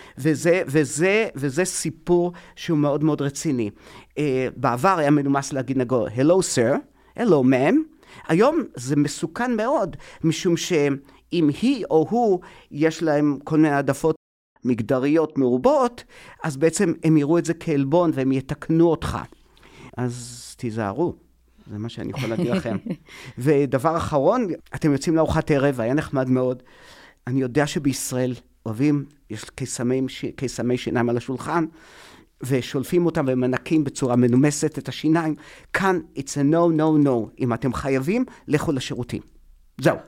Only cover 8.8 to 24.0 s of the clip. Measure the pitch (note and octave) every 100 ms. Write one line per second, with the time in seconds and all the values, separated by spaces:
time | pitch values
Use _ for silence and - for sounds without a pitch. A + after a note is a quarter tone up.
8.8 | B2 D3 D3 - E3 - A#3+ A3+ A3+ D4
9.8 | F#3 - - - D#3+ D#3 F#3 D#3+ - E3
10.8 | C#3+ C3+ - - - E3+ D3+ C#3+ A#3+ C4
11.8 | E3 D#3+ D#3 A#3 A3+ F3+ - - - C#3+
12.8 | D#3+ D#3+ D#3+ D3 D3 C#3 - D#3 D#3 C#3+
13.8 | C#3 E3 D#3+ D#3 _ _ _ _ B2 A#2
14.8 | G#2+ C3 C#3+ D#3+ D#3 C#3 B2+ B2+ A#3+ D4
15.8 | A#3+ A#3+ - - - - E3 C3+ D#3+ D#3+
16.8 | F#3 D#3+ D#3+ D#3 C#3+ E3+ D3+ D#3+ E3 C#3+
17.8 | C3+ E3+ E3+ C3+ C3 C3+ - D3+ - E3
18.8 | E3+ D3+ - - - _ _ _ - -
19.8 | - - B2 B2 A#2+ A#2+ - - B2 A2
20.8 | G2+ A2+ E3+ - _ _ _ _ - G#2
21.8 | A#2 A2+ A2+ G#2+ A#2 A#2 C#3+ F#3 - G3
22.8 | - E3 - - - - C3 C#3+ C#3+ B2+
23.8 | D#3 D#3+